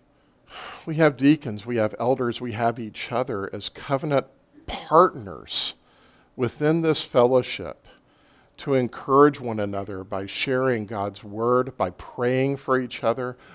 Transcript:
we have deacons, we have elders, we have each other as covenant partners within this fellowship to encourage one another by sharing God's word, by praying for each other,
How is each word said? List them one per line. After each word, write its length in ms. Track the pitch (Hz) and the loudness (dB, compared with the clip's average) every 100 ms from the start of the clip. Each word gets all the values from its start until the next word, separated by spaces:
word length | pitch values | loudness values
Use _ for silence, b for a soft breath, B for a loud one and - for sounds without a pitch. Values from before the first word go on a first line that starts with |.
| _ _ _ _ _ B B B - | _ _ _ _ _ B B B -8
we 100 | 156 | 4
have 200 | 156 131 | 4 6
deacons, 500 | 135 151 127 104 104 | 4 4 2 -8 -4
we 120 | 120 | 0
have 180 | 107 - | 0 0
elders, 440 | 117 131 123 117 | 0 0 -2 -4
we 100 | 123 | -8
have 260 | 107 117 117 | -2 -2 -2
each 340 | 113 - - | -10 -10 -6
other 380 | 120 127 107 98 | -4 -2 -4 -6
as 160 | 104 - | -8 -10
covenant 580 | - - 139 156 139 123 _ _ - - | -12 -4 -4 0 -2 -2 _ _ -20 -12
partners 1120 | - - 156 180 147 104 69 52 - - - b b b b b - | -12 2 6 6 2 -12 -14 -6 -4 -4 -6 b b b b b -4
within 460 | 120 - 151 165 | -4 0 2 2
this 200 | 160 151 | 2 0
fellowship 840 | - 135 123 127 120 - 85 - - - b b b b b - | 2 4 6 4 0 -8 -10 -14 -20 -20 b b b b b -14
to 160 | - | 0
encourage 680 | 135 123 - - 135 147 139 | 0 0 -6 2 6 6 4
one 220 | 120 110 | -6 -4
another 420 | 101 101 98 98 | -4 -4 -8 -10
by 220 | 95 101 98 | -8 -8 -6
sharing 600 | - - 127 131 120 101 | -6 -2 0 2 0 -2
God's 380 | 110 101 98 | -4 -4 -6
word, 540 | 107 104 117 123 127 - | -12 -4 2 2 2 -2
by 140 | 95 | -4
praying 640 | 92 - - 120 131 135 139 | -4 -16 -4 0 2 0 -2
for 200 | - 131 | 0 0
each 240 | 127 - | 0 -2
other, 360 | 117 117 127 127 B | -2 -2 -4 -10 B